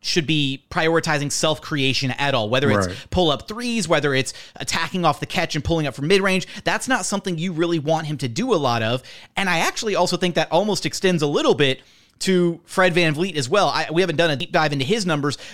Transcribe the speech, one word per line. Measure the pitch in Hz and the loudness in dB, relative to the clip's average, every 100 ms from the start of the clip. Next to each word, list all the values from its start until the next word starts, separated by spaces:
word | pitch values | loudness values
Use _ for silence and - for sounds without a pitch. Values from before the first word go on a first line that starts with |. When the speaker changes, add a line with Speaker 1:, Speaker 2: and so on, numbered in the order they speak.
Speaker 1:
should | - 185 139 | -2 0 2
be | 156 139 139 - | 2 0 -2 -6
prioritizing | 180 160 165 160 151 143 | -2 2 2 2 0 -2
self-creation | - 160 151 - 151 135 127 131 | 0 0 0 -4 -2 0 0 -2
at | 123 143 | -2 0
all, | 131 107 | 0 0
whether | 127 110 | 0 2
it's | 104 92 | 2 0
Speaker 2:
Right. | 80 - | -4 -4
Speaker 1:
pull-up | 180 170 135 - | 0 2 0 -4
threes, | 214 240 233 165 | -8 -4 -2 2
whether | 160 143 | 2 2
it's | 135 127 - - - | 0 -2 -6 -16 -12
attacking | 127 - 165 185 165 | -4 -2 -2 0 0
off | 139 | 0
the | - | -2
catch | 196 170 156 | -2 -2 -2
and | |
pulling | 135 165 147 | -2 0 -2
up | 131 | -2
from | 143 | 2
mid-range. | 196 196 185 - - 165 | 2 2 0 -2 -6 -2
That's | 208 - | -2 0
not | 254 180 | -2 0
something | 196 196 165 | -4 -4 -4
you | 185 | -2
really | 160 170 170 | 0 0 0
want | 139 160 151 | 0 -2 -2
him | 147 | -4
to | 131 | -4
do | 113 254 | -2 0
a | 185 | 2
lot | 135 117 | 2 2
of, | 110 127 - - - - | 0 -2 -6 -20 -10 -4
and | 196 | 0
I | 170 | 2
actually | 339 - 226 170 | 0 -2 -2 2
also | 180 175 | 2 2
think | 180 170 | 0 0
that | 156 | 2
almost | 165 208 190 147 | 2 2 0 -2
extends | - 185 175 | 0 0 2
a | 147 | 2
little | 180 311 147 | 2 2 4
bit | 139 131 - _ _ - | 2 0 -6 _ _ -6
to | - 180 175 165 - | 0 2 2 -2 -4
Fred | - 185 170 | 2 4 4
VanVleet | 165 147 190 151 | 2 2 -2 -2
as | 123 | 0
well. | 202 160 | 2 2
I, | 139 151 | 0 0
we | 156 | 0
haven't | 185 156 | 0 2
done | 170 | 0
a | 135 | 0
deep | - | -2
dive | 170 156 | 0 0
into | 143 | 0
his | 131 226 180 | -2 -2 0
numbers, | 147 143 - - | 0 -2 -4 -10